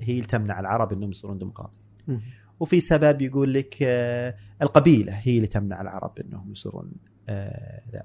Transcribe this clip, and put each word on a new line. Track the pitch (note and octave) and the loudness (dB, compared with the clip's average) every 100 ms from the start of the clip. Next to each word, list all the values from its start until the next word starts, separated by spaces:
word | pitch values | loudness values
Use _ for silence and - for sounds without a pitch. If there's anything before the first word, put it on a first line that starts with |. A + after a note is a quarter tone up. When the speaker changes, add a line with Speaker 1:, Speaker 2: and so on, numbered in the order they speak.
Speaker 1:
هي | A2+ | -4
اللي | B2 A#2 | -4 -2
تمنع | A#2+ G#2 F#2 | -2 -2 -4
العرب | F#2+ A2+ G#2+ | -2 -2 0
إنهم | G2 G2+ | -2 -6
يصيرون | F#2 G2+ G2 | -8 -10 -8
ديمقراطيين. | F#2+ - G2+ - _ - - | -10 -10 -16 -16 _ -14 -6
Speaker 2:
مم. | B2 A#2 - _ _ | -6 -6 -18 _ _
Speaker 1:
وفي | D#3+ F3+ | 2 2
سبب | - D#3 D3+ C#3+ | 4 6 6 4
يقول | C3 C3+ C3+ | 0 2 2
لك، | C3+ C3+ - | 0 -2 -2
آه، | C3 B2 A#2+ A#2+ B2 - - - | 0 2 0 -2 -6 -10 -18 -2
القبيلة | C#3+ D3+ D3+ B2 G2 | 4 8 8 8 4
هي | G2+ B2 A#2 | -2 2 2
اللي | G#2+ | 2
تمنع | G#2+ G2 F2+ | 0 -4 -8
العرب | F#2+ F#2+ - - | -10 -8 -10 -10
إنهم | - G2+ F#2+ | -12 -12 -14
يصيرون، | G2+ - - - - - _ - | -12 -12 -12 -14 -18 -20 _ -10
آه، | G2 G2+ - - - A#2 | -8 -8 -12 -14 -16 -14
ذا. | G#2+ | -16